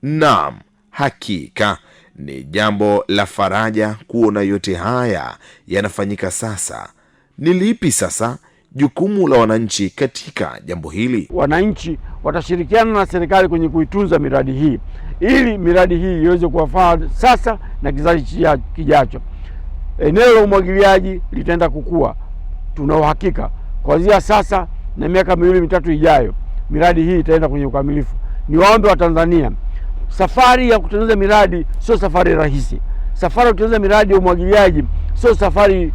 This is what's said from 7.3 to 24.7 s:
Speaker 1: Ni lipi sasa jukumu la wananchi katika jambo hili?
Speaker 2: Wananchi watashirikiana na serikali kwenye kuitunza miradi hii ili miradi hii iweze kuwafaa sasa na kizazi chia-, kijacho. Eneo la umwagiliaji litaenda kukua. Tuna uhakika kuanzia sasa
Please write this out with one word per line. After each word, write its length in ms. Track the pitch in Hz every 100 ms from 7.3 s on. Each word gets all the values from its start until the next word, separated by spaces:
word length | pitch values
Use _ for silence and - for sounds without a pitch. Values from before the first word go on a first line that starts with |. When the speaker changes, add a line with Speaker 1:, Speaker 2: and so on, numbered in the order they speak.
| -
Speaker 1:
Ni 160 | 156
lipi 380 | 180 196 233 180
sasa 460 | 117 92 - 113 127 _ _ _ 131
jukumu 520 | 143 - 185 208 170
la 100 | 131
wananchi 520 | 113 110 113 - 98
katika 720 | - 135 - - - 80 62 -
jambo 240 | 87 78
hili? 400 | 82 120 120 80
Speaker 2:
Wananchi 640 | - 143 156 208 202 160 156 - -
watashirikiana 680 | 143 156 147 175 156 214 226
na 120 | 214 190
serikali 420 | 180 170 190 185
kwenye 220 | 170 165
kuitunza 500 | 156 156 196 196 165
miradi 320 | 143 135 135
hii 280 | 131 151 113 - - - -
ili 380 | 190 262 247 208
miradi 400 | 170 175 180 175
hii 260 | 180 175
iweze 240 | 160 175 170
kuwafaa 500 | 170 151 185 180 170 -
sasa 440 | - 254 240 - 220 - -
na 100 | 139
kizazi 320 | 135 151 170
chia-, 340 | 127 170 170 143 - -
kijacho. 440 | - 147 131 131 - - - - - - - -
Eneo 340 | 151 175 247 226
la 60 |
umwagiliaji 800 | 208 196 180 190 196 190 190 185 -
litaenda 380 | - - 170 165
kukua. 460 | 151 135 170 127 110 - - - - - -
Tuna 200 | 143 151
uhakika 540 | 151 156 190 - 110 - - -
kuanzia 380 | - 151 185 202
sasa 460 | - 208 196 196 170